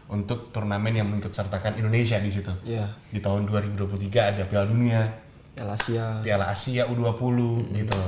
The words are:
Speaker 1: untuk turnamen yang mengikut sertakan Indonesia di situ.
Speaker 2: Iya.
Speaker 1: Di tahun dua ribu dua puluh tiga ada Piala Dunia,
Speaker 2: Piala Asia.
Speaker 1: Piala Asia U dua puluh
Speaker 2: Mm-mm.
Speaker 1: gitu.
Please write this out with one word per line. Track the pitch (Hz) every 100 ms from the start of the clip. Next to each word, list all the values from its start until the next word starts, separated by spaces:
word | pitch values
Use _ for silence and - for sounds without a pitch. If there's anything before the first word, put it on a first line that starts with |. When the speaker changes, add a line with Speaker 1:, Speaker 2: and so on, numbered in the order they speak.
| -
Speaker 1:
untuk | 104 98 120 -
turnamen | 113 104 101 110
yang | 113 104
mengikut | 104 98
sertakan | - 95 98 107 107
Indonesia | 107 117 113 107
di | 101
situ. | 98 95 92
Speaker 2:
Iya. | 117 113 104 - -
Speaker 1:
Di | 104
tahun | 98 101
dua | 101 104
ribu | 101 98
dua | 98
puluh | 98
tiga | 98 117 104
ada | 101
Piala | 92 101 98
Dunia, | 113 120 113 110 110 - - -
Speaker 2:
Piala | - 104
Asia. | 107 - 113 113 110
Speaker 1:
Piala | 107 101 92
Asia | 101 - 123 120
U |
dua | 120 120
puluh | 113 123 123 117 117
Speaker 2:
Mm-mm. | 104 101
Speaker 1:
gitu. | 107 98